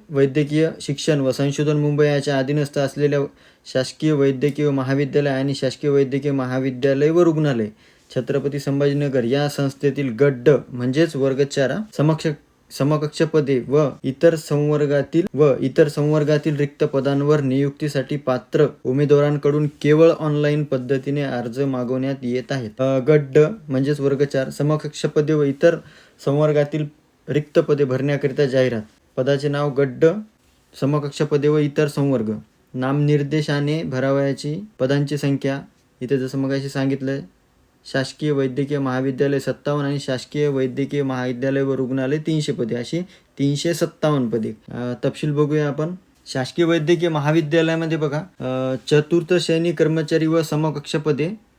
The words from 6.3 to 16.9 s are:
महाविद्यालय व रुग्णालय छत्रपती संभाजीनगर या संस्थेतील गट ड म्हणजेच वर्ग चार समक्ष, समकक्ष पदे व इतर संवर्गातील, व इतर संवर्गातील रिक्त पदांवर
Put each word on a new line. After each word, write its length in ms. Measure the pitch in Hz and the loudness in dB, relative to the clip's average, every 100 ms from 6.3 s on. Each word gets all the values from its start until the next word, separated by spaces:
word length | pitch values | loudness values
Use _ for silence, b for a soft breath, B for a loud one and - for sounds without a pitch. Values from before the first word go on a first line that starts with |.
महाविद्यालय 760 | 135 127 127 131 123 139 135 147 | -2 -2 -2 -2 0 0 2 4
व 120 | 165 | 4
रुग्णालय 460 | 170 156 151 120 107 - b b b - | 4 4 2 0 -2 -8 b b b -6
छत्रपती 440 | 117 139 139 139 | -4 -2 -2 -4
संभाजीनगर 640 | 143 139 143 143 143 131 | -2 0 2 0 0 0
या 260 | 117 139 147 | 0 0 0
संस्थेतील 640 | - 139 - 143 139 139 110 | -2 -4 -2 -2 0 -2 2
गट 180 | 143 131 | 2 4
ड 140 | 120 131 - | 4 4 2
म्हणजेच 460 | 127 123 131 165 143 | -4 -2 2 0 0
वर्ग 280 | 135 135 | 0 0
चार 280 | 139 - 131 160 214 - | -2 0 -2 -2 -6 0
समक्ष, 300 | 147 160 165 147 _ _ _ | 2 2 -2 -4 _ _ _
समकक्ष 500 | - 139 151 147 - | -2 0 0 -2 -2
पदे 380 | 156 160 135 135 | 0 2 2 0
व 300 | 117 143 151 - | 0 2 0 -2
इतर 320 | - 127 165 165 | -6 2 4 4
संवर्गातील, 920 | - 147 147 151 147 143 135 165 190 | 0 -2 0 0 2 0 0 0 0
व 200 | - 151 127 | 4 4 4
इतर 280 | 131 131 156 | 0 2 2
संवर्गातील 680 | 151 147 151 147 151 160 147 | 2 2 2 2 2 0 -2
रिक्त 280 | 143 - | -2 -2
पदांवर 580 | 147 | -2